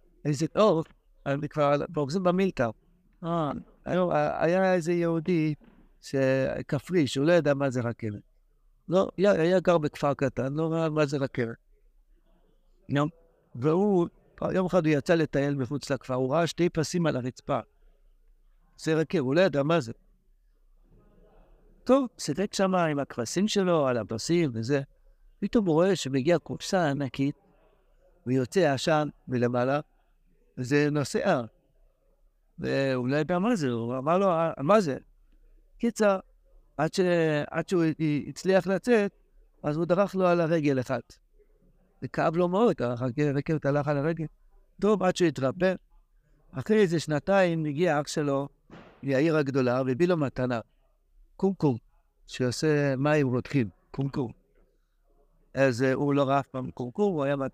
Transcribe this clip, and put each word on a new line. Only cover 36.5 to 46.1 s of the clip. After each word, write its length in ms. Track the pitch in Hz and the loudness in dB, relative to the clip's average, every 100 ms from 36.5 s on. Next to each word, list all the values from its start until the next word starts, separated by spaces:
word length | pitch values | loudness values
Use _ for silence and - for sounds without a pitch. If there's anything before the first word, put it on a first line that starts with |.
| - _ - | -20 _ -4
עד 180 | 156 | -2
ש-, 60 | - 180 170 160 151 - | 0 2 2 2 0 -4
עד 180 | 160 160 | -6 -2
שהוא 160 | 180 | 0
ה-, 440 | 165 151 156 147 - | 0 0 -2 -2 -6
הצליח 380 | 143 185 190 180 | -6 0 2 2
לצאת, 460 | 185 - 233 202 - _ _ _ _ | -2 2 2 2 -6 _ _ _ _
אז 140 | 147 151 | -6 -2
הוא 80 | |
דרך 300 | 170 180 196 | 0 2 0
לו 120 | 190 180 | 2 2
על 140 | 175 | 2
הרגל 400 | 160 170 147 131 | 2 2 2 0
אחת. 320 | 123 123 - - _ _ _ _ _ _ _ _ | -2 -6 -8 -20 _ _ _ _ _ _ _ _
זה 80 | 131 | -8
כאב 280 | - 156 165 | -2 0 0
לו 120 | 175 | 0
מאוד, 260 | 185 233 - | 2 2 2
הרכבת 840 | 120 120 127 120 147 139 139 156 139 | -4 -4 -4 -2 -2 -2 -2 -2 0
הלך 220 | 143 147 | 0 0
על 80 | 143 | -2
הרגל. 300 | 147 165 156 - _ - _ - | -2 -4 -8 -12 _ -20 _ -2
טוב, 220 | 202 208 | 0 2
עד 140 | 185 - | 0 2
שהוא 120 | 175 | 0
התרפא. 460 | 127 131 180 185 - _ _ _ | 2 -2 0 -2 -2 _ _ _